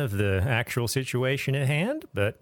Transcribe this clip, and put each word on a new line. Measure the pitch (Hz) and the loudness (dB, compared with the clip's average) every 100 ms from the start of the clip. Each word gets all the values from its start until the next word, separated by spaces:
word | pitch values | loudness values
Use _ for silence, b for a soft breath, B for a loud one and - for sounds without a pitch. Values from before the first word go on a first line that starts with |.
of | 135 | 0
the | 101 101 95 | 0 2 2
actual | 110 117 117 - 117 | 2 0 0 -2 0
situation | 135 127 123 127 135 - | -2 -2 0 0 0 0
at | 139 135 | 0 2
hand, | 147 208 311 - | 0 0 -4 -6
but | - 101 - | -2 -2 -2